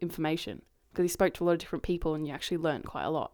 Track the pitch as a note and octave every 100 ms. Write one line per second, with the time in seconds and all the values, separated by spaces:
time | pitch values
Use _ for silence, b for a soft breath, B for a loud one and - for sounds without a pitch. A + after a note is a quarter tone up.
0 | E3+ E3+ D#3 E3 - - - _ _ -
1 | F3 - F#3+ - F3 E3+ - E3 - F3
2 | E3 D#3 D3+ C#3+ - E3+ D#3+ C#3 - -
3 | D#2+ D#3 -